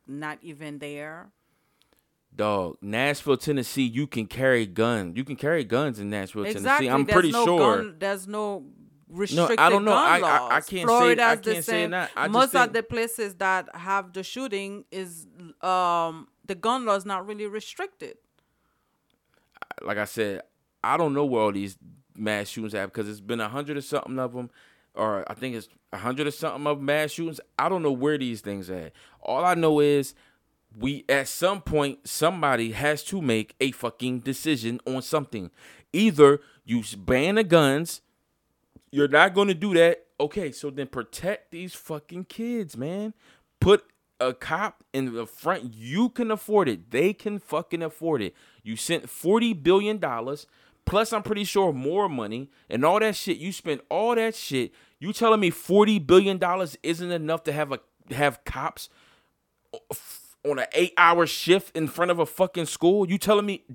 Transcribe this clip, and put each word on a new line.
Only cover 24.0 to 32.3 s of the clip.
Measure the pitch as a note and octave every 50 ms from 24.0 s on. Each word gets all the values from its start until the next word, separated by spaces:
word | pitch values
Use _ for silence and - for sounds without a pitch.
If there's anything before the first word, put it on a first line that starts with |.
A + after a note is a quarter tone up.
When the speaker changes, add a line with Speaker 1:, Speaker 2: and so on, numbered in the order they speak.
| - - C3 C3
Speaker 2:
of | B2+ A#2+ A#2+
'em, | B2+ B2 A#2 - _ _ _ _ _ _ _ _
or | - G#2+ A2 G#2 F#2+ - -
I | G#2
think | - B2 C3 A#2+
it's | A2 G2+ - _ _ _ _ -
a |
hundred | F#2+ G#2 B2 C3 C#3 D#3
or | D#3+
something | - - D#3+ D3+ F#2+ C#3 D3
of | D3 D3 C#3+
mass | C#3 C#3+ D3 D3+ D3+ C#3+
shootings. | - E3 E3 D#3+ D3 - - _ _ -
I | C#3 F3
don't | F#3+ F3+ D#3+
know | C#3+
where | C3+ B2 C3+ D3+ D3+
these | C#3 C3 A#2+ A2+ G2+
things | - G#2 G2+ G2 F2+ F2+
at. | F#2 F2+ D#2+ D#2 - _ - _ _ _
All | - - B2 C#3 F3
I | F3+ F3
know | E3+ E3 D#3+ D3+ D3
is | D3 D3 D3 C#3+ C3+ - - _ _ _ _ _ _ _ _ _ _ _ A2+
we, | G#2+ A#2+ C3+ D3 C#3 -
at | - C#3 C#3 C3
some | - - - F3+ F#3 G3+ G3
point, | - - D3+ D3 C#3+ C#3+ B2+ - _
somebody | - - - D3+ E3